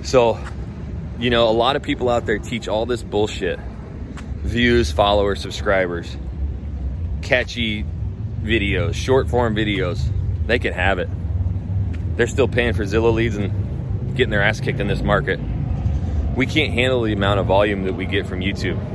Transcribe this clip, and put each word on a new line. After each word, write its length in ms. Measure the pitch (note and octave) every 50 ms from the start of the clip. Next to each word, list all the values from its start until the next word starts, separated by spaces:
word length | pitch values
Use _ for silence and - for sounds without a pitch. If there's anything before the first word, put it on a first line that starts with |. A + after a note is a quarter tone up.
| -
So, 360 | - - B2+ A#2+ A2+ G#2+ - - - - - - - - - - - - - - - - -
you 100 | A#2 B2
know, 200 | A#2 A#2 A#2 A2
a 20 |
lot 240 | A2 A#2 A#2 B2+ C#3
of 80 | D3 -
people 260 | - C#3+ C3 B2 B2
out 160 | A#2+ A#2+ -
there 140 | - A2 G2+
teach 280 | - - A#2+ A2 G2
all 180 | F2+ G2 G#2+ A#2
this 180 | - B2 A2+ -
bullshit. 560 | F#2+ F2+ G#2 G#2+ G#2 - - F#2+ F2 E2 - - - - - - - - - - - - - - - - -
Views, 520 | - - A2 A#2 A#2+ A#2+ A#2+ A#2+ A#2 G2+
followers, 500 | - - G#2 G2+ G2+ G#2 G2+ G2+ G2 F#2+
subscribers, 760 | - G2 F2+ - - G#2 G2 F#2+ F#2 F2 F2 E2+ E2 - - - - - - - - - - - - - - - - - - - - - - -
catchy 640 | - - B2+ B2+ A#2 - - A#2+ A#2 A2 G#2+ G#2 G#2 - - - - - - - - - - -
videos, 540 | - F#2+ A2+ A2+ G2+ G2+ F#2+ F2+ F2 E2 D#2
short 340 | - - - C3 C3+ - -
form 240 | A#2+ A#2+ A#2+ A#2 G#2
videos. 460 | G#2 A2 G#2 G2+ F#2 F#2 F2+ F2 - - - - - - - - - -
They 100 | - A2+
can 160 | B2 - - F2
have 240 | F2+ F2+ G2 G2
it. 120 | F2+ E2+ - - - - - - - - - - - - - - - - - - - - - -
They're 100 | - A#2+
still 200 | A#2 - C#3 B2+
paying 260 | G#2 - A#2+ A#2+ A#2+ G#2+
for 100 | A#2 G#2+
Zillow 300 | G2+ G2+ A2+ A2+ A#2 A2+
leads 220 | A2+ A#2 A#2 G2+
and 800 | G#2 G2+ F#2+ - - - - - - - - - - - - -
getting 160 | - B2+ A2
their 100 | G#2+ G#2
ass 180 | G2 G#2+ A2 -
kicked 200 | - A#2+ G2+ -
in 80 | G2+
this 140 | G2 G2 F2
market. 380 | - G2 G#2 G2 - F#2+ F#2 - - - - - - - - - - - - - - - - - - - -
We 100 | - C3
can't 280 | - - D#3 D3+ - -
handle 280 | A2 B2 C3 C3 B2 A#2
the 100 | A2 G#2+
amount 260 | G2 G2+ G2 G#2 G2
of 60 | F#2
volume 380 | F2 F#2 G2 G#2 G#2+ G2+ G2 F#2
that 100 | F#2 F2+
we 120 | F2 F#2+
get 200 | F2 F#2 G2 F2+
from 140 | - F#2+ F#2
YouTube. 400 | F#2 G2 F#2+ - - F2+ E2+ - F#2 E2+